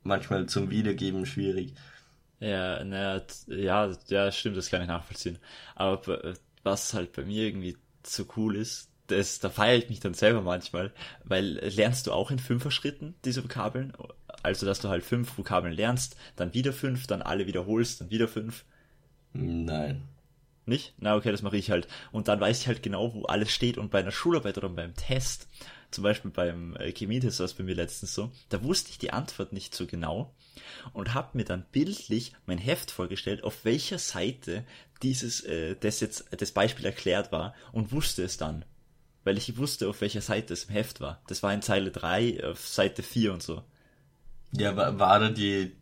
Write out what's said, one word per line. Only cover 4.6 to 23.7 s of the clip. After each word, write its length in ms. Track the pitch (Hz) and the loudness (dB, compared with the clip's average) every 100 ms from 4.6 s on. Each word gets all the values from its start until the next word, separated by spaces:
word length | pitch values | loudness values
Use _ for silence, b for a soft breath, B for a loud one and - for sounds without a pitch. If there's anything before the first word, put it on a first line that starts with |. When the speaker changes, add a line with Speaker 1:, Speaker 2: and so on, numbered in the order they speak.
| - | -2
Speaker 2:
kann 120 | 92 | -2
ich 60 | 87 | 0
nachvollziehen. 500 | 85 - - 87 85 B B B | -4 -6 -8 -6 -8 B B B
Aber 220 | - 95 95 | 0 2 2
b-, 360 | - 87 82 92 _ _ | 0 -4 -4 -10 _ _
was 320 | 98 98 - | 0 0 0
halt 180 | 107 90 | -2 -4
bei 120 | - | -6
mir 220 | 78 104 110 | -4 0 0
irgendwie 300 | 98 90 - _ _ | -2 -8 -10 _ _
so 220 | - - 95 - | -8 -8 -6 0
cool 200 | 110 101 | 0 0
ist, 340 | 117 - - _ - | -4 -8 -14 _ 0
das, 300 | 98 98 - | 2 2 -2
da 80 | 95 | -4
feiere 300 | - 107 123 | 4 6 6
ich 100 | 117 | 4
mich 120 | 104 | -4
dann 120 | 98 | -4
selber 280 | 82 107 113 | 6 6 6
manchmal, 500 | 92 90 - 87 98 B B B | 2 -2 -2 -4 -4 B B B
weil 220 | - 95 98 69 101 | 0 2 2 0 -2
lernst 320 | 98 107 127 - | 4 4 4 0
du 60 | |
auch 180 | 82 101 | 0 0
in 80 | 131 | -2
Fünfer-Schritten 760 | 127 120 143 - 143 143 151 - | 0 -2 0 -2 -2 -6 -12 -6
diese 180 | 131 123 | -4 -2
Vokabeln? 520 | 127 123 104 123 135 - - - - - | -4 -4 -2 -2 -6 -10 -18 -18 -18 -4
Also, 240 | - 95 98 | -2 0 0
dass 140 | 98 | 0
du 80 | 101 | 0
halt 120 | 90 | 0
fünf 340 | - 120 120 - | 2 0 0 -6
Vokabeln 340 | 98 92 87 | 2 2 2
lernst, 420 | 82 110 123 - - B - | 0 2 2 -2 -8 B -4
dann 160 | 90 | 0
wieder 200 | 117 135 | 2 0
fünf, 320 | 131 139 127 - | 0 -2 -2 -2
dann 160 | 95 | -2
alle 240 | - 95 95 | 0 0 0
wiederholst, 560 | 92 92 110 117 - | 0 2 4 2 0
dann 80 | 85 | -4
wieder 180 | 113 113 | 2 2
fünf? 360 | - 110 117 - b b b b _ _ | 2 -6 -10 -18 b b b b _ _
Speaker 1:
Nein. 680 | - 87 85 80 78 76 139 - - _ _ _ _ - | -4 -2 0 0 -2 -2 -4 -8 -18 _ _ _ _ -2
Speaker 2:
Nicht? 260 | 135 - - | -2 -2 -4
Na, 180 | 107 107 | 2 4
okay, 140 | 110 | 4
das 80 | 101 | 0
mache 140 | 104 101 | 0 0
ich 140 | 98 | 2
halt. 180 | 90 85 B B | 0 0 B B
Und 160 | 110 104 | -2 2
dann 100 | 104 | 4
weiß 200 | 101 123 | 4 2
ich 60 | 127 | 0
halt 140 | 113 | -2
genau, 320 | 107 95 120 | -2 -2 -2
wo 100 | 110 | -2
alles 260 | - 101 104 | 0 2 2
steht. 280 | - 120 | 2 2